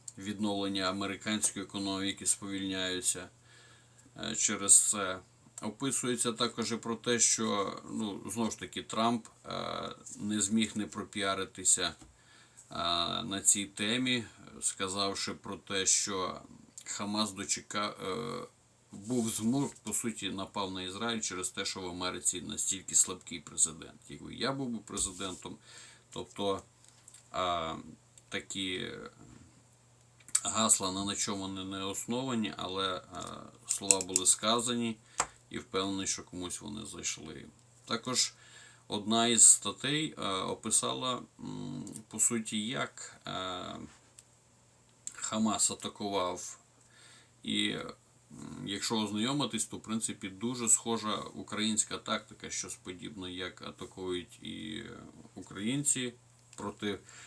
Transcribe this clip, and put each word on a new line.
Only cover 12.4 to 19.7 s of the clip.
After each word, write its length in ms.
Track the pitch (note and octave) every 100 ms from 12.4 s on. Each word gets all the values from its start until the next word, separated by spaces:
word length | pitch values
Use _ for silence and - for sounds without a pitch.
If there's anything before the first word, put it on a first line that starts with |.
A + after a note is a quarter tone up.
| - - -
е, 40 | - E2+ E2+ E2+ F2
на 180 | F#2 F#2+
цій 240 | - G#2 G2
темі, 580 | - G#2+ B2 B2+ B2 G#2+ - - -
сказавши 720 | - - F#2+ G2 G2 G2 -
про 220 | F2+ - F#2+
те, 300 | - G2 F#2+
що 560 | - - G2 F2+ - - - - - -
Хамас 460 | - G#2 G#2+ G#2+
дочека-, 640 | G2 G2 - - G#2 G#2 -
е, 440 | G2 F#2 F#2 F2+ - - _ _ _
був 380 | G2+ G2+ B2 A2+
зму-, 440 | G#2+ A2 C3+ B2+